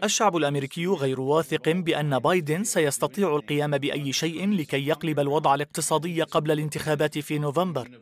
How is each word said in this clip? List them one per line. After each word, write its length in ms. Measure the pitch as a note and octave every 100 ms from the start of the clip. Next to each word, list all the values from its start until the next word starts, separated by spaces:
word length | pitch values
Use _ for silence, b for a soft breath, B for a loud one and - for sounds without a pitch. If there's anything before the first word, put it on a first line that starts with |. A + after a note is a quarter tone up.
الشعب 340 | G#3 - G#3 E3+
الأمريكي 500 | C#3+ C#3+ C3+ E3 F3
غير 340 | F3 C3+ B2+
واثق 480 | C3 D#3 D#3+ D#3 D#3
بأن 500 | F3+ E3+ C#3+ D3 C#3
بايدن 440 | D#3 F#3 D3 E3
سيستطيع 720 | A3+ F#3 D3 - D3 G3+ F#3 D3
القيام 420 | - D3 D3 C#3
بأي 360 | C#3+ D3 C#3
شيء 360 | B2+ E3 D#3+ G3
لكي 380 | G3 C#3+ C#3 C#3+
يقلب 320 | D#3+ E3 C#3+
الوضع 360 | C#3 D#3 D3+ C#3
الاقتصادي 680 | D3 - - D#3 E3+ E3+
قبل 300 | D3+ E3 D3+
الانتخابات 680 | D3+ D3+ D3+ D#3 D3+ D3+ D3+
في 200 | C#3+ D3+
نوفمبر. 500 | D3 C#3+ F#3 C#3 A#2+ B2